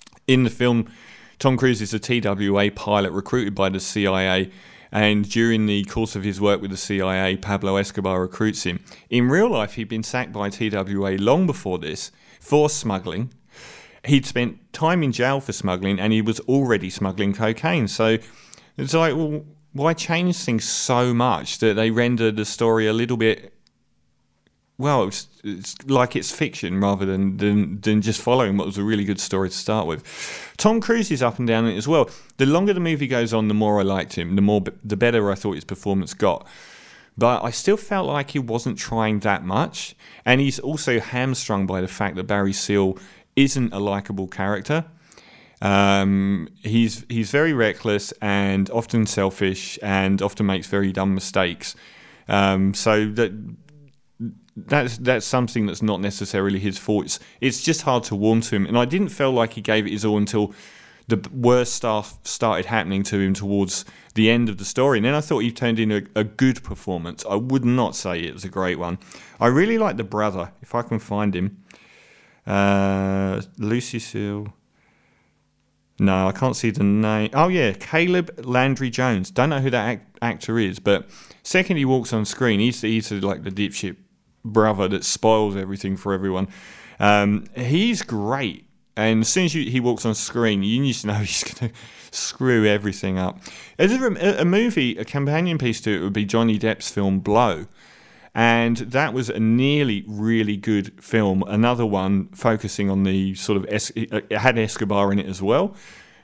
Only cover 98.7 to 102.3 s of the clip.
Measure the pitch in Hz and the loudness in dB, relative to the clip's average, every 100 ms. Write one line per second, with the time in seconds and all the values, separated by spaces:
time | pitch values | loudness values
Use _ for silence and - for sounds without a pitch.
98.7 | 120 117 127 151 123 113 - 110 120 135 | 0 -2 0 0 -2 -4 0 2 4 4
99.7 | 147 135 101 104 104 110 113 104 101 113 | 2 2 -2 -4 -4 0 2 2 -2 0
100.7 | 104 95 - - 113 104 95 - 104 117 | 0 0 -8 -2 2 2 2 0 2 2
101.7 | 123 113 101 95 98 95 | 2 0 0 0 0 -2